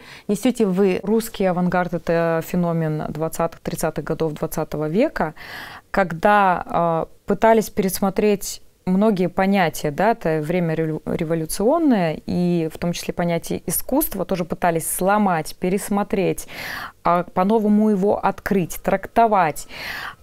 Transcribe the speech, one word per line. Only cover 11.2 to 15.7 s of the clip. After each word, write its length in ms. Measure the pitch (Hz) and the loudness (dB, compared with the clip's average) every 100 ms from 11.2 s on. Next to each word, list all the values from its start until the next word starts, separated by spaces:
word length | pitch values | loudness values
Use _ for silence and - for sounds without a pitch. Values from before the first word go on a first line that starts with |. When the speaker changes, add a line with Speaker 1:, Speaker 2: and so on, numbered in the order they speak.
| 160 165 160 - 208 339 311 214 170 - - | -2 -2 -4 0 2 2 4 2 2 -2 -4
Speaker 2:
и 440 | 180 175 175 160 | 0 2 2 -2
в 40 | - | -4
том 160 | 175 | -4
числе 200 | 170 - | -4 -6
понятие 480 | - 175 165 - 180 - | -2 -2 -2 -4 -6 -4
искусства 560 | 170 - 269 - 196 170 | -6 -2 -2 -2 -4 -4
тоже 200 | 185 180 | -4 -4
пытались 440 | - 180 165 156 | -2 0 0 -4
сломать, 640 | - 185 208 196 165 151 - | -2 2 2 2 0 -4 -6
пересмотреть, 880 | 185 | -2